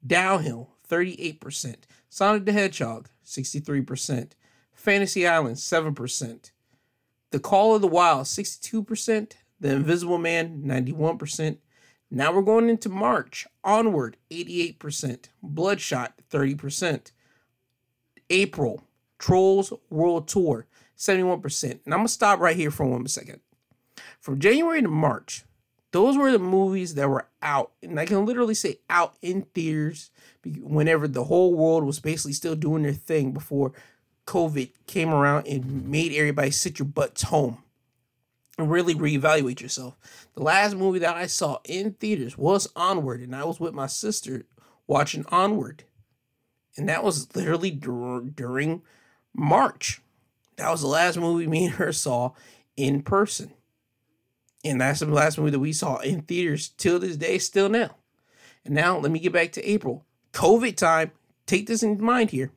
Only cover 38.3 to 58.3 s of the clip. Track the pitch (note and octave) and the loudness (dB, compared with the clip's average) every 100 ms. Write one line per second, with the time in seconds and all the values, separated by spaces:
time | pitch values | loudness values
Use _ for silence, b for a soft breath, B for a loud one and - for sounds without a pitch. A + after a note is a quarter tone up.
38.3 | _ _ - D#3 E3+ F3 D#3 D3 D#3 D3+ | _ _ -6 0 2 2 0 0 2 4
39.3 | D#3 C3 B2+ C3 - B2+ - B B B | 4 2 -4 -8 -10 -10 -18 B B B
40.3 | - D3 F#3+ G#3 G3+ F#3+ F#3 E3 E3+ F3+ | -4 2 4 4 2 0 2 0 -2 -4
41.3 | - D#3+ C#3 - F3 G#3 G3+ G#3+ G#3 A#2+ | -4 -4 -4 -8 -6 -6 -4 -2 -2 -4
42.3 | - D3 G3 G3 - F3 F#3+ C#3 A#2+ B2 | -2 2 2 0 -2 -2 0 -2 -6 -10
43.3 | B2+ D3+ - E3+ C#3+ C3+ - G#3+ G#3+ - | -8 -6 -4 -6 -6 -6 -6 -4 -6 -6
44.3 | B2+ - _ b b _ C#3+ D3 D3+ D3 | -10 -12 _ b b _ 0 2 -2 0
45.3 | F3 G3 G#3+ - D3+ - _ _ _ _ | 2 2 0 -4 -10 -20 _ _ _ _
46.3 | _ _ _ _ - D3 D#3+ A3 D#3 - | _ _ _ _ -6 -2 0 0 -2 -6
47.3 | - F3 E3 F#3 D3+ C#3+ B2 B2 B2 B2 | -6 -2 0 -2 -4 -6 -6 -6 -6 -8
48.3 | D3+ B2 B2+ D3+ E3 b b b b b | -10 -6 -2 -2 -2 b b b b b
49.3 | - C#3+ E3 C4+ - - - _ _ _ | -4 2 4 2 -2 -8 -8 _ _ _
50.3 | _ _ - D3+ E3 C#3 D3 F3 E3+ E3+ | _ _ -8 -2 -2 0 2 2 2 0
51.3 | E3+ E3 D#3+ F3+ - F#3 D#3 - B2 B2 | 0 0 0 0 0 -4 -2 -2 0 -2
52.3 | b b b b - C#3 C#3+ D3 - D3+ | b b b b -4 0 0 0 0 0
53.3 | - - - _ _ _ _ _ _ _ | -2 -10 -18 _ _ _ _ _ _ _
54.3 | _ _ _ D#3 C3+ B2+ D3+ D3+ D3 D3+ | _ _ _ -4 0 2 0 2 4 4
55.3 | D#3 D3+ C#3+ C#3+ D#3 D3+ C3 - F3 D3 | 2 0 2 0 -2 -2 -2 -2 -4 -4
56.3 | F3 F3 D3 - _ F#3 F3 F#3 D#3 E3 | -2 -2 -2 -6 _ 0 0 -2 -4 -2
57.3 | F#3+ - G3+ G3 A3+ G#3+ - _ _ b | -2 0 2 2 2 0 -6 _ _ b